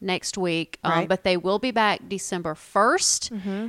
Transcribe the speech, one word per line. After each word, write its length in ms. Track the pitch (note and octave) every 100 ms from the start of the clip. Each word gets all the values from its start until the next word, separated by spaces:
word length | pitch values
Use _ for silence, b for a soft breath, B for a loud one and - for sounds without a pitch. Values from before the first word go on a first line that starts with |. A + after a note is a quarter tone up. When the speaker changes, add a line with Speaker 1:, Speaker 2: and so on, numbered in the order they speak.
Speaker 1:
next 360 | F#3+ F3+ - G3+
week, 400 | F3+ E3 D#3+ -
um, 80 | -
Speaker 2:
Right. 180 | E3 E3+
Speaker 1:
but 140 | F#3
they 120 | G3 F3+
will 240 | F3+ G#3
be 120 | C4
back 360 | A#3 G#3+ F#3 -
December 480 | F#3+ - F3+ E3+ D#3
first. 760 | - G3 A3+ F4+ - - -
Speaker 2:
Mm-hmm. 340 | A3 G3 G3